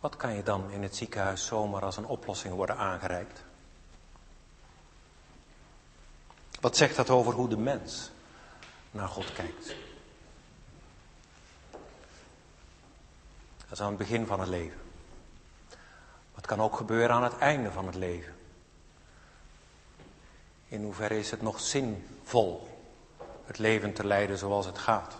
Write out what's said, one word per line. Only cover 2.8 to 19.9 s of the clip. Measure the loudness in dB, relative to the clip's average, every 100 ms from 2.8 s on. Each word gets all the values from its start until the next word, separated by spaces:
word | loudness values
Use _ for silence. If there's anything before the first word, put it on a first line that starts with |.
| 0 -2 -2 -4 -6 -14 -20 -20 -20 -20 -20 -20 -20 -20 -20 -20 -20 -20 -20 -20 -20 -20 -20 -20 -20 -20 -20 -20 -20 -20 -20 -20 -20 -20 -20 -20 -18 0
Wat | 2 6
zegt | 6 6
dat | 6
over | 6 6
hoe | 2 0
de | 2
mens | 0 -2 -4 -10 -12 -16 -20 -20 -20 -20 -20 -20 -14
naar | -8 -6
God | -6 -8
kijkt? | -6 -8 -8 -12 -12 -14 -18 -20 -20 -20 -20 -20 -20 -20 -20 -20 -20 -20 -20 -20 -20 -20 -20 -20 -20 -20 -20 -20 -20 -20 -20 -20 -20 -20 -20 -20 -20 -20 -20 -20 -20 -20 -20
Dat | -14
is | -4
aan | -2
het | -2
begin | 0 0 0
van | 0
het | 0
leven. | -2 -4 -10 -16 -18 -18 -20 -20 -20 -20 -20 -20
Maar | -20 -20 -20 -20 -20 -20 -16
het | -4
kan | 2
ook | 2 2
gebeuren | 0 4 6 6
aan |
het | 4 4
einde | 4 4 0
van | -4 -6
het |
leven. | -4 -4 -4 -8 -16 -20 -20 -20 -20 -20 -20 -20 -20 -20 -20 -20 -20 -20 -20 -20